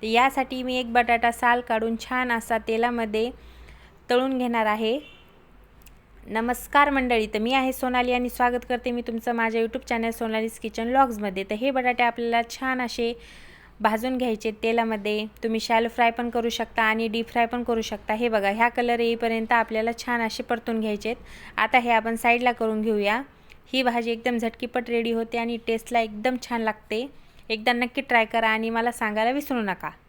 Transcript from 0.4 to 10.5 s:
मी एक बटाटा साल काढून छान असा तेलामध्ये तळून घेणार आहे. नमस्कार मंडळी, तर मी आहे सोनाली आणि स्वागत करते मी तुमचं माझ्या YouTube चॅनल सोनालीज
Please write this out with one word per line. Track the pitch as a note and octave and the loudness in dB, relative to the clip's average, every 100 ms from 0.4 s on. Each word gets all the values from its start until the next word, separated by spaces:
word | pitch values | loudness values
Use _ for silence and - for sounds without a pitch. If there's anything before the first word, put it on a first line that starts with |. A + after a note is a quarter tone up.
| C4 B3+ | -4 -4
मी | B3+ B3+ | -4 -4
एक | A#3+ | 0
बटाटा | A#3 A#3 A#3 A#3 | 2 4 2 2
साल | A#3 B3 A#3+ | 2 2 2
काढून | B3 A3 A3+ A3+ | 2 -2 0 -4
छान | - B3+ B3+ | -4 -2 0
असा | A#3 - A3+ | -2 0 -4
तेलामध्ये | A3 A3+ A#3+ A#3+ A3+ G#3+ A3+ C4 - - - - - - - | 0 0 2 0 -2 -2 -2 -6 -20 -20 -20 -20 -20 -20 0
तळून | B3 C4 C4 | 2 2 0
घेणार | B3 A#3 G#3+ | 0 2 2
आहे. | G#3+ A3 B3+ - - - - - - - - - - _ - - | 2 0 -2 -4 -20 -20 -20 -20 -20 -20 -20 -20 -20 _ -20 -8
नमस्कार | G#3+ A#3 A#3+ - C#4+ C#4+ | -4 -2 -4 2 4 6
मंडळी, | C#4 B3+ A#3+ G#3+ | 4 2 2 2
तर | G#3+ | -2
मी | A3+ | 0
आहे | C4+ C4 | 2 0
सोनाली | C4 B3+ B3 B3 | -2 -2 0 2
आणि | B3 B3 | 0 0
स्वागत | - B3 B3 A#3+ | 0 0 0 -2
करते | B3 B3 | -4 -2
मी | A#3+ | -4
तुमचं | A#3+ A3+ A#3 | -4 -6 -2
माझ्या | A#3 A3+ A3+ | 0 0 2
YouTube | A3+ B3 - | 0 -2 -4
चॅनल | A#3 A3+ | -2 -2
सोनालीज | A3+ A3+ A3 A3 | -2 -2 -2 -4